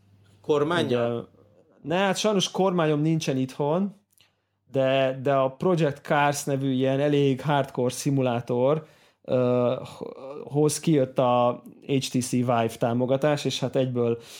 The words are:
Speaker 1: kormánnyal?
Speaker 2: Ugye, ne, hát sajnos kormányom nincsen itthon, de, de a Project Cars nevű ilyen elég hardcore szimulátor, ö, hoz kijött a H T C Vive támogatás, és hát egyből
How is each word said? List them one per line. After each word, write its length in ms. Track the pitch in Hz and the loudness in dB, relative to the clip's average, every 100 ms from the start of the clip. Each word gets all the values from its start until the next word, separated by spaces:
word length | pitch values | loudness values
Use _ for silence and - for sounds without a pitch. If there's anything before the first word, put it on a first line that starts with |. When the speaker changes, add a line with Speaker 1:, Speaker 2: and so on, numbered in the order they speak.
| _ _ _ _ | _ _ _ _
Speaker 1:
kormánnyal? 720 | - 147 147 170 147 120 120 120 | -2 0 2 0 0 0 0 -4
Speaker 2:
Ugye, 800 | - _ _ _ _ _ 143 175 | -8 _ _ _ _ _ -4 0
ne, 60 | |
hát 160 | 196 180 | 0 0
sajnos 340 | 214 202 - | 0 0 0
kormányom 500 | - 190 180 156 147 | 0 0 2 2 2
nincsen 360 | 156 160 160 131 | 2 0 -2 -4
itthon, 580 | 131 - 143 170 202 - _ _ _ _ _ _ _ | -4 -4 -2 0 -2 -6 _ _ _ _ _ _ _
de, 480 | 135 131 135 131 135 | -2 2 2 0 -2
de 100 | 131 | 0
a 160 | 139 131 | 2 0
Project 520 | - 180 170 151 - | 0 0 2 0 -2
Cars 420 | - 151 147 143 | -2 2 2 0
nevű 280 | - 135 135 | -2 -2 0
ilyen 280 | 131 131 135 | 0 0 0
elég 420 | 147 143 139 131 | 2 2 2 0
hardcore 520 | 151 143 131 - 123 | 0 0 0 -2 -4
szimulátor, 920 | - 151 139 127 117 - 123 131 156 156 _ _ _ | -2 -2 0 0 -2 -2 0 2 0 -4 _ _ _
ö, 520 | - 127 123 123 123 127 - - - - 135 147 | -2 0 2 2 0 -2 -8 -14 -14 -14 -16 -14
hoz 360 | - 143 151 151 | -6 2 2 2
kijött 400 | 175 147 131 - | 2 2 2 2
a 440 | 127 123 123 120 - - - | 2 4 2 0 -8 -14 -4
H 220 | 139 - | -2 -2
T 120 | 127 | -4
C 80 | 120 | -2
Vive 360 | 123 123 117 117 - | -2 0 2 0 -2
támogatás, 680 | 120 120 123 135 151 143 135 | -2 0 0 0 0 0 -2
és 140 | - | -4
hát 160 | 127 139 | -4 -2
egyből 420 | 131 123 117 117 - - | -2 0 -2 -2 -8 -20